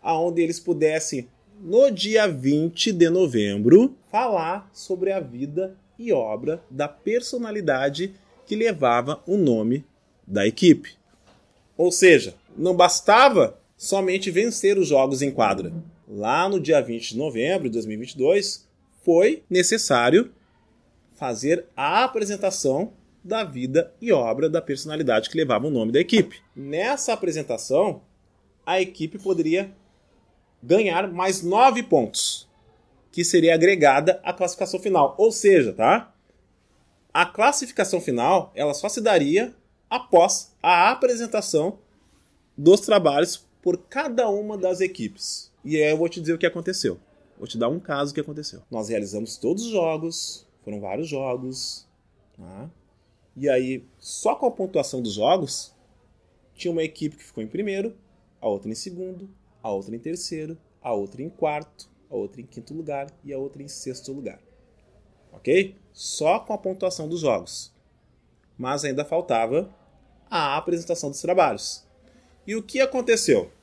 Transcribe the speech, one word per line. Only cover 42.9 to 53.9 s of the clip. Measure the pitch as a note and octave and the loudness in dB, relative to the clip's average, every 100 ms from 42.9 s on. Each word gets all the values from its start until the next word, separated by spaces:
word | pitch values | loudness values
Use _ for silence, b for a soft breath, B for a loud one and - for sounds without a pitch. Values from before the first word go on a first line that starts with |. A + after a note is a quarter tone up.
| G#3 E3 C#3+ F3 - _ _ | 2 4 2 0 -4 _ _
por | F3+ F3+ | -4 -4
cada | _ C4+ D4+ A#3 A#3 | _ -8 -4 -2 0
uma | G3+ G#3 G#3 | -2 -6 -4
das | F#3 F3+ | -4 -2
equipes. | F#3 F#3+ G#2+ - - - - _ | -4 -4 -10 -10 -12 -12 -14 _
E | - D3+ | -4 0
aí | D3+ | 2
eu | D#3 | 2
vou | E3+ | 0
te | F3 | -4
dizer | D#3 | -4
o | E3 | 0
que | F3 | -2
aconteceu. | E3+ D3+ - A2+ F2 _ _ _ _ | -2 -8 -4 -4 -6 _ _ _ _
Vou | G2+ | -14
te | A2+ | -4
dar | A#2 | -2
um | E3 | -4
caso | E3+ C#3+ C#3+ | -6 -6 -4
que | C#3+ | -6
aconteceu. | D3+ D3+ D3 - _ | -8 -10 -14 -16 _
Nós | A2+ G#2+ | -10 -6
realizamos | A2 G2+ G#2 A2+ - | -6 -6 -8 -10 -6
todos | C3+ F#3+ | -4 -4
os | A#3 | -4
jogos, | G#3+ E3 D#3 E3 E3 - - _ _ | -2 -2 -4 -8 -10 -12 -14 _ _
foram | - G#2 | -14 -12
vários | G2 G2+ D#3+ | -8 -8 -8
jogos, | C#3+ C3+ B2+ C3 B2+ - - _ _ _ _ _ _ | -6 -6 -6 -8 -10 -12 -12 _ _ _ _ _ _
tá? | E2+ F#2+ D3 _ _ _ _ _ _ - | -20 -18 -20 _ _ _ _ _ _ -6
E | C#3+ | 0
aí, | B2+ C3 C3 - | 0 0 -6 -12